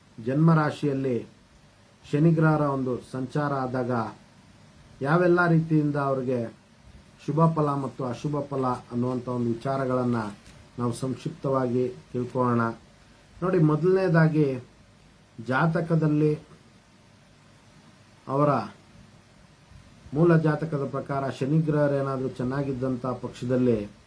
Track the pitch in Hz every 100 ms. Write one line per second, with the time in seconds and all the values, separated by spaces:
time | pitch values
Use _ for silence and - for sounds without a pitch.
0 | _ - 113 139 165 160 147 - 147 135
1 | 131 117 - - _ - - _ _ _
2 | - 147 165 160 156 151 147 135 131 120
3 | - 131 131 151 143 139 127 127 120 120
4 | 107 - - - - - - - - -
5 | 135 170 180 175 170 165 160 156 147 143
6 | 139 131 127 123 113 - _ _ - -
7 | - - - 147 165 160 147 139 131 -
8 | 127 120 147 147 139 135 127 123 - 120
9 | 127 127 123 123 117 113 135 135 127 127
10 | 123 117 107 101 - - - - 120 117
11 | 131 120 160 - 139 135 127 123 127 -
12 | - 123 123 127 123 120 117 113 - -
13 | - - - - 180 185 151 151 180 190
14 | 185 165 160 156 139 127 - - - -
15 | - - _ - 113 131 165 170 165 160
16 | 151 151 151 151 - - - - _ _
17 | _ - - - - - - - - -
18 | - - - 135 147 127 101 - - -
19 | - - - - - - - - - -
20 | - 139 170 160 156 151 156 143 131 131
21 | 135 135 135 120 131 160 160 147 147 139
22 | 135 131 131 - 127 135 139 123 131 123
23 | 127 120 120 - 123 127 123 110 101 -